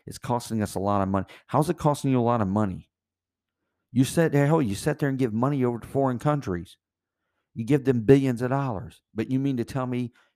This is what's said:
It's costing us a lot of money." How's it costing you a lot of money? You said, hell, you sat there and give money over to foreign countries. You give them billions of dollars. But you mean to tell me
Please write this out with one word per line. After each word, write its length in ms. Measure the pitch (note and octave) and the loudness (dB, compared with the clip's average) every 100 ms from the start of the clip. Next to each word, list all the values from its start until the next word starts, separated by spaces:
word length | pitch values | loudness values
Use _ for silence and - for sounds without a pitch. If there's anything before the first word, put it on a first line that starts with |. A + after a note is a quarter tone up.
| - | -18
It's 120 | - | -10
costing 440 | - A#2+ - A2 | -4 -4 -4 -4
us 140 | G#2 F#2+ | -4 -2
a 40 | |
lot 220 | G2 G2+ | 0 0
of 60 | F#2+ | 0
money." 180 | G2 F#2+ - - | -2 -4 -12 -4
How's 200 | C3 D#3 | 0 0
it 100 | - | 0
costing 340 | D3+ C#3+ C#3 | 0 0 0
you 80 | B2+ | 2
a 20 | |
lot 180 | A#2 A#2+ | 2 0
of 60 | F#2+ | 0
money? 440 | G#2 G#2 F2+ - _ _ _ _ _ _ _ _ _ _ | 0 -2 -6 -14 _ _ _ _ _ _ _ _ _ _
You 140 | B2 | 0
said, 300 | C3 E3+ D#3+ | 2 2 2
hell, 280 | C#3+ C#3+ D#3+ | 4 4 2
you 140 | A#2 G2+ | 0 -2
sat 240 | D3+ D3 | -4 -2
there 80 | C#3+ | -2
and 100 | C3 | 0
give 140 | B2+ | -2
money 320 | A2 C3 C#3+ | 0 0 0
over 160 | B2 A#2 | 0 -2
to 80 | - | -6
foreign 320 | C#3 C3+ A#2+ | -2 -2 0
countries. 560 | D3+ D3 G#2+ F2 F#2 - _ _ _ _ _ _ _ | 0 -2 -2 -6 -8 -18 _ _ _ _ _ _ _
You 100 | - | -6
give 200 | A2+ C#3+ | 0 2
them 180 | B2+ A#2+ | 2 4
billions 400 | G#2 C#3 C3+ A#2 | 6 6 6 -2
of 80 | B2 | -2
dollars. 520 | C#3 C3+ F#2+ D#2+ - _ | -2 -4 -6 -10 -16 _
But 180 | G#2 A2+ | -6 -2
you 100 | C3 | -2
mean 160 | C#3 B2+ | 0 -2
to 80 | |
tell 220 | A2+ C3 B2+ | -4 -4 -4
me 260 | B2 A#2+ - _ | -4 -6 -10 _